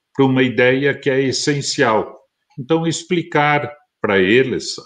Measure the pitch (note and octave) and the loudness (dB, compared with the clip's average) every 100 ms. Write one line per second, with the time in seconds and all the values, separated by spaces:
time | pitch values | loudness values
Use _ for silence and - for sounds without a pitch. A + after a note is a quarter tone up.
0 | _ - C3+ C3 C3 A2 B2 C3+ C#3+ C3+ | _ 0 2 2 0 2 2 2 0 -2
1 | C#3+ C3+ C3+ A#2+ - C#3+ C3 - B2+ A2 | -2 0 0 -2 -2 -2 -4 0 2 2
2 | E2+ - _ _ _ - B2 E3 E3 D3+ | -2 -10 _ _ _ -16 -4 -2 -2 -6
3 | - F3 - D3+ D3 D3 - - _ _ | -4 -4 -2 0 2 0 -2 -10 _ _
4 | A#2 G2 F#2 A#2+ C3 F2 - - | -2 2 4 4 2 -2 -6 -12